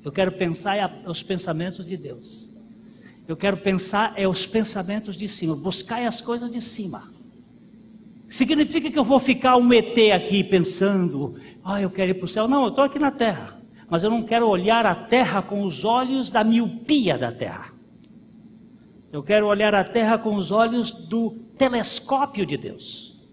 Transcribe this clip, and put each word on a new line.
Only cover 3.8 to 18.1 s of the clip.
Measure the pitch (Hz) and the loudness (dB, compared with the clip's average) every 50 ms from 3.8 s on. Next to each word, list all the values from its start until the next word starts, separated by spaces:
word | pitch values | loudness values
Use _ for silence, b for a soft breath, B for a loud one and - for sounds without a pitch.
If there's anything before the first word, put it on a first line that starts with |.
| 185 - - 202 220 220 - | -2 -2 0 0 0 0 0
é | 208 196 | 0 0
os | 190 180 185 - | 0 0 -2 -6
pensamentos | - - 220 214 214 - 208 180 180 202 214 214 208 190 | -2 -2 -2 -2 0 -4 -6 -6 -4 -6 -6 -6 -8 -10
de | 165 208 202 | -8 -8 -8
cima. | - - 180 160 156 | -6 -4 -2 -2 -2
Buscai | 143 147 190 175 - - - 233 240 247 | -2 -4 -4 -4 -4 -6 -6 -6 -4 -2
as | 233 226 - | -2 -4 -4
coisas | - - 233 240 247 240 | -4 -4 -6 -4 -4 -6
de | 226 240 | -8 -6
cima. | 226 - - - 208 180 - 208 - - - - - - - - - - - - - - - - - - - - - - - - - | -8 -8 -8 -8 -8 -8 -10 -12 -14 -18 -20 -20 -20 -20 -20 -20 -20 -20 -20 -20 -20 -20 -20 -20 -20 -20 -20 -20 -20 -20 -20 -20 -18
Significa | - - - 262 - 320 302 302 294 - 320 - 311 | -12 -2 0 0 2 4 2 2 2 0 -4 -4 -2
que | - 294 | 0 0
eu | 247 | 2
vou | 226 277 254 | 4 4 4
ficar | 247 262 254 247 - 254 254 | 4 2 0 2 4 4 6
um | 247 247 240 | 6 6 8
E | 247 226 | 6 6
T | 214 226 - 240 220 214 | 4 4 4 4 6 6
aqui | 202 180 - - 196 202 185 | 6 4 2 2 0 0 2
pensando, | - 190 185 170 - - - 190 202 202 190 180 170 139 135 143 143 B B B B B B - | 4 2 2 2 2 0 0 0 2 2 2 0 0 -2 -4 -6 -6 B B B B B B -8
"Ah, | 180 196 202 | -6 -4 -2
eu | 196 180 | -2 -4
quero | 190 - 190 180 | -2 -2 0 0
ir | 185 | 0
pro | 185 185 | -2 -4
céu." | 170 - 220 214 | -6 -2 -2 0
Não, | 233 269 285 262 | 2 2 2 2
eu | 214 | 2
tô | - - | 2 2
aqui | 277 277 - 294 | 2 2 2 0
na | 302 277 | 0 0
terra. | 269 - 233 220 180 131 - - - - - B B B B - | 0 0 0 0 0 -4 -10 -16 -18 -20 -20 B B B B -2
Mas | 175 170 175 | -2 0 2
eu | 214 | 2
não | 233 233 220 | 0 0 0
quero | - 226 233 233 220 | 0 2 2 4 4
olhar | 202 185 180 208 226 233 226 | 2 2 4 4 4 4 4
a | 202 170 | 2 0
terra | - - - 233 247 254 175 165 196 | -2 0 2 2 4 4 2 0 -2
com | 185 - 202 202 202 | -4 -2 -4 -4 -4
os | 190 151 127 143 | -4 -4 -4 -2
olhos | 214 233 247 262 254 262 269 247 - | 0 2 2 2 0 -2 -2 -4 0
da | - 233 214 | 0 2 4
miopia | 226 226 233 240 202 - - - - 302 294 233 180 139 | 4 4 4 2 0 -4 -8 -2 0 2 2 4 2 0
da | 127 127 117 | 0 -2 -4
terra. | 120 - 123 95 82 101 - - - - - - - - - _ | -4 -6 -8 -8 -8 -12 -16 -18 -20 -20 -20 -20 -20 -20 -20 _